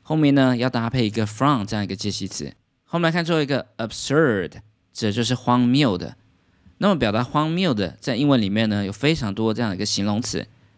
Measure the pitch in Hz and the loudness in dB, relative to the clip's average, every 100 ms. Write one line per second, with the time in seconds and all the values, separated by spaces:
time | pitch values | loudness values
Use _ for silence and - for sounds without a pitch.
0 | _ 156 147 139 131 123 127 123 117 127 | _ 2 4 6 4 2 0 -2 -2 0
1 | 110 107 107 107 139 135 95 107 98 98 | 0 0 -4 0 2 2 0 -4 -4 -4
2 | 104 95 95 - 71 - _ _ _ 170 | -6 -6 -8 -8 -12 -14 _ _ _ -2
3 | 170 170 165 165 139 135 - - 113 - | 0 0 0 0 0 -2 -4 -8 -8 -8
4 | - 156 156 104 85 - - _ _ - | 0 2 2 2 -2 -10 -20 _ _ -4
5 | 107 104 117 123 - 123 123 131 143 90 | -2 0 -2 -2 2 2 4 4 2 0
6 | - - _ _ _ _ - _ 196 175 | -6 -14 _ _ _ _ -20 _ 0 2
7 | 117 107 123 147 156 165 185 110 95 - | 2 0 0 0 0 0 0 0 -2 -6
8 | - 117 143 135 101 104 110 104 98 98 | -6 0 2 4 2 0 0 0 -2 -2
9 | 143 160 113 98 110 110 117 92 104 - | 0 0 -2 -2 0 0 -2 -2 -4 -2
10 | 101 104 123 80 - _ _ | 0 -2 -2 -6 -8 _ _